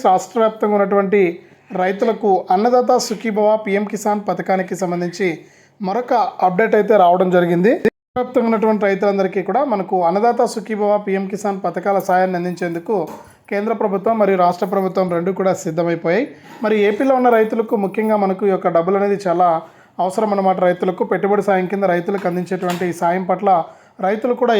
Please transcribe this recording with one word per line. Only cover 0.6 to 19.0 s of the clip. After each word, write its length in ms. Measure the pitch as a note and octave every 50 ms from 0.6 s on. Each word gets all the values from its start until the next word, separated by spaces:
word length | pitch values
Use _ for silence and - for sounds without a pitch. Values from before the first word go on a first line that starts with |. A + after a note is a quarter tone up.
| A#3 G#3 G#3
ఉన్నటువంటి 440 | G3+ G3+ F#3+ G3+ G3+ G3 F#3+ G#3 G3+ F#3+ E3+ F3 - - - _ _ _ - G#3+ F3+
రైతులకు 500 | F3+ F#3 G3 F#3+ B3 A#3 G#3+ A3 - G3+ F#3+ F#3 - - F#3
అన్నదాత 420 | F#3+ G#3+ B3 B3 B3 B3 A#3 B3+ B3 B3
సుఖీభవ 440 | - A3+ - - A3+ G3+ G#3+ G#3 G#3 G#3+ G#3+ G#3+
పీఎం 220 | G#3+ F#3+ G3+ G#3 G3+ G#3+
కిసాన్ 280 | G3+ - G#3+ G#3 G#3 G3+
పథకానికి 480 | G3+ F3+ F3+ F3+ - F#3+ F#3 F#3 F#3 G3
సంబంధించి 520 | E3+ F#3+ F3 F3 F3 F3 F3 F3 - G3 F3+ D#3+ D#3 - - _ _ _ _ _ -
మరొక 320 | G3+ F#3 G3+ A#3 B3 - C#4 A3+ G3 F3 - - - F#3
అప్‌డేట్ 260 | F3+ F#3 A3+ G#3+ A3+ G#3+
అయితే 160 | G3+ G3 A3 G3+ F3+
రావడం 280 | E3+ F3 F#3 F#3+ F#3 F3
జరిగింది. 360 | F3+ F3 E3+ F3 E3+ F3 A3 C#4+
రాష్ట్ర 460 | - - - - _ _ _ - B3+
వ్యాప్తంగా 300 | B3 B3 - C4+ A3+ A3+
ఉన్నటువంటి 360 | A3+ G#3+ A3 A3 A3 G3+ G#3 G3
రైతులందరికీ 540 | G3 F#3 G#3 G3+ G3 G3+ F#3+ F#3 F3+ G3+ E3+ -
కూడా 140 | G3 B3 D4 C#4+ A3
మనకు 260 | G3 F#3 - G3 F#3 F3 E3
అన్నదాత 360 | F3+ G3+ A3 A#3+ A#3 A#3 A#3+ A3 -
సుఖీభవ 460 | A3 F#3 - A3 G3+ G#3 G3+ G#3 G#3 G3+
పీఎం 200 | G3+ F#3+ G3 G3 F#3+ G#3+
కిసాన్ 260 | F#3 - G3+ G3 F#3+ G3
పథకాల 340 | F3+ E3+ - - G#3 G3 F#3+ F#3+ F#3+
సాయాన్ని 280 | F3+ F#3 F#3+ F#3 F3+ F3
అందించేందుకు 580 | F3 F3+ F3 E3+ F#3 F3 E3+ E3+ F3 - A3 F#3+ D#3+ D3+ - - - - - _ _ - G#3
కేంద్ర 220 | G3+ G#3 A#3 A#3 A3+ B3
ప్రభుత్వం 340 | G#3 F#3+ G3 F3+ A3+ A3+ A3 G#3
మరియు 180 | G3 G3 F3+ F3
రాష్ట్ర 240 | F3 F3 - G#3+ F#3 G3+
ప్రభుత్వం 340 | G3 F#3+ F#3 F3+ G3 F#3 E3 F3
రెండు 160 | E3+ F3 F#3+ F#3+ F#3+
కూడా 140 | F#3+ F#3+ F3 F#3 -
సిద్ధమైపోయాయి. 600 | G3 D#3+ E3+ E3+ E3+ E3+ E3 E3+ E3 E3+ G#3+ D4 - - - - - - - A#3+
మరి 140 | G#3+ A3 G#3 G3+ G3+
ఏపీలో 260 | G#3+ - C#4 C4+ C4+ B3+ B3
ఉన్న 80 | B3 A#3 A3
రైతులకు 380 | A3 A3 - A3+ A3 A3 A#3+ G#3+ G3
ముఖ్యంగా 320 | F#3 F#3 A3+ G#3+ A3 A3 G#3 G3
మనకు 180 | G3 F#3+ F#3+ A3 G3+
ఈ 40 | F#3+
యొక్క 140 | F3+ F#3 F#3 E3+ E3+
డబ్బులు 200 | E3 F3+ G3+ G3